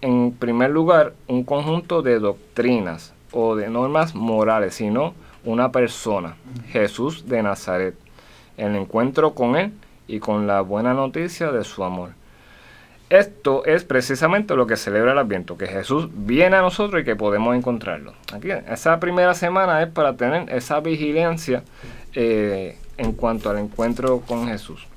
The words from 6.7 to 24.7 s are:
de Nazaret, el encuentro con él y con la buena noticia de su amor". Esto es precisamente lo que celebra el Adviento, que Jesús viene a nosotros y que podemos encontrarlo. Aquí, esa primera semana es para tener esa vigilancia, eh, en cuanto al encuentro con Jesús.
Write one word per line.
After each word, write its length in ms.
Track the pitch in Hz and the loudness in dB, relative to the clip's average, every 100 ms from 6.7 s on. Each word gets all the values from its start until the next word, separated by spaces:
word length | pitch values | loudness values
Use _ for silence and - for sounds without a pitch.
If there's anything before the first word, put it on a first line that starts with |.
| 120 101 - 135 160 - | 0 0 0 -4 -4 -4
de 140 | 117 | 0
Nazaret, 520 | 101 98 - 90 92 - - - - - - - | 0 -2 -4 -2 -2 -6 -16 -20 -20 -20 -20 -6
el 180 | 104 101 | -4 -2
encuentro 580 | 95 113 127 139 151 | -2 0 0 0 -2
con 220 | 127 120 147 | 0 0 0
él 160 | 202 208 - - - | -2 -8 -20 -20 -10
y 140 | 107 | -6
con 260 | 110 104 101 | -2 -2 0
la 140 | 101 | 0
buena 320 | 95 104 123 | 0 0 0
noticia 600 | 131 135 156 170 170 160 | 0 -2 -4 -6 -4 -4
de 120 | 120 | -2
su 200 | 101 98 | -4 -6
amor". 260 | 92 90 90 - - - - - - - - - - | -6 -6 -10 -16 -20 -20 -20 -20 -20 -20 -20 -20 4
Esto 540 | 190 208 - 139 135 | 4 4 0 0 2
es 200 | - 165 | 4 2
precisamente 680 | - 190 123 131 160 202 208 | 2 0 2 0 2 2 2
lo 120 | 135 117 | 2 2
que 100 | 110 | 0
celebra 360 | - 104 120 | 0 2 4
el 60 | 139 | 4
Adviento, 380 | 117 92 85 85 | 2 -2 -6 -8
que 100 | 92 | -6
Jesús 420 | 95 92 147 117 | -6 -2 -2 -2
viene 440 | 95 101 135 185 190 | -6 0 4 6 6
a 40 | |
nosotros 400 | 180 180 208 175 | 4 0 -2 0
y 40 | 120 | 0
que 100 | 104 | 0
podemos 400 | 104 104 117 123 | 0 2 2 0
encontrarlo. 560 | 123 117 104 78 57 - - | 0 -4 -4 -8 -10 -18 -14
Aquí, 160 | 104 170 | -10 -6
esa 500 | 180 - 113 160 165 | -6 -6 -2 0 0
primera 320 | 175 180 180 | 0 4 4
semana 500 | 175 175 185 185 156 | 4 0 2 2 2
es 60 | 165 | 0
para 260 | 160 147 | 2 0
tener 360 | 123 123 170 - | 2 0 0 -2
esa 300 | 127 - 151 | -4 -2 -2
vigilancia, 840 | 160 156 151 156 170 165 135 123 - - - - - | 0 -2 0 0 0 -2 -2 -4 -4 -18 -18 -16 -8
eh, 640 | 131 117 110 104 98 90 - - - | 0 2 2 0 -2 -6 -12 -14 -6
en 140 | 110 | -4
cuanto 360 | 110 117 113 107 | -2 -2 0 -2
al 100 | 104 | -2
encuentro 640 | 104 - 117 120 131 123 | -4 -2 -2 0 0 0
con 260 | 120 117 120 | -2 -4 -4
Jesús. 400 | 104 - | -6 -10